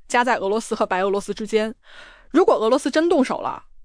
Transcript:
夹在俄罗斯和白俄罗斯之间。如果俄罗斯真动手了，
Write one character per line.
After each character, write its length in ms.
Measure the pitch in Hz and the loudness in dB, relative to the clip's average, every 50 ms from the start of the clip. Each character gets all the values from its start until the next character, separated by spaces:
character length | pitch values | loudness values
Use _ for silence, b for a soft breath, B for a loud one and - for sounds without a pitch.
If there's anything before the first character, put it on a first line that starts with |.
| - | -6
夹 160 | - - 240 247 | 0 0 2 2
在 120 | 254 233 | 2 0
俄 140 | 175 190 196 | 0 0 -2
罗 100 | 202 226 | -2 -2
斯 160 | - - 220 | -2 -4 -4
和 100 | - 220 | -2 -2
白 180 | 180 185 180 190 | 0 0 0 0
俄 60 | 202 | 0
罗 120 | 190 202 | 0 -2
斯 120 | 196 - 202 | -4 -6 -8
之 140 | - 220 | -8 -4
间。 260 | 208 220 214 214 220 - B B B B B B B B B B B | -2 -2 0 0 -2 -6 B B B B B B B B B B B
如 140 | - 294 381 | 2 2 4
果 120 | - 277 | 4 2
俄 140 | 180 214 220 | 0 2 2
罗 80 | 254 | 2
斯 140 | 285 - 294 | 2 0 0
真 160 | - 311 320 | 0 0 2
动 160 | 349 370 302 262 | 2 2 2 2
手 160 | - - - | 0 -2 -6
了， 220 | - 120 - - - - - - | -6 -8 -8 -10 -14 -20 -20 -20